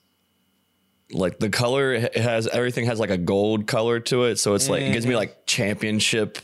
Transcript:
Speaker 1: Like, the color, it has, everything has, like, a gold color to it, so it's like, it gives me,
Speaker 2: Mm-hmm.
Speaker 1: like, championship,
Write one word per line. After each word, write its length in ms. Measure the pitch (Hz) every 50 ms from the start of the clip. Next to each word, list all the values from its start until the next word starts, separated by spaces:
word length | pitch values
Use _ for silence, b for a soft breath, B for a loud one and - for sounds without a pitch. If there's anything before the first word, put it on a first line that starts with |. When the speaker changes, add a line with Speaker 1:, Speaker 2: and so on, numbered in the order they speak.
| _ _ _ _ _ _ _ _ _ _ _ _ _ _ _ _ _ _ _ _ _ -
Speaker 1:
Like, 280 | - - 95 87 - -
the 100 | 113 104
color, 440 | - - 123 120 131 139 139 131 127
it 220 | 110 120 - -
has, 300 | 113 113 123 117 113 110
everything 380 | - - 117 123 123 123 127 117
has, 140 | 120 120 110
like, 100 | 113 98
a 80 | 98
gold 480 | 90 87 85 98 98 104 107 110 107 104
color 340 | - - 113 113 120 117 117
to 240 | 117 - 139 123 123
it, 120 | 120 104
so 160 | - - 110 101
it's 160 | 98 - 135
like, 140 | 98 - 135
it 100 | 135 127
gives 120 | 117 113
me, 40 | 127 123
Speaker 2:
Mm-hmm. 40 | 110
Speaker 1:
like, 260 | 98 - - - _
championship, 920 | - - - 127 101 104 - - 107 107 107 - - - 113 107 - - -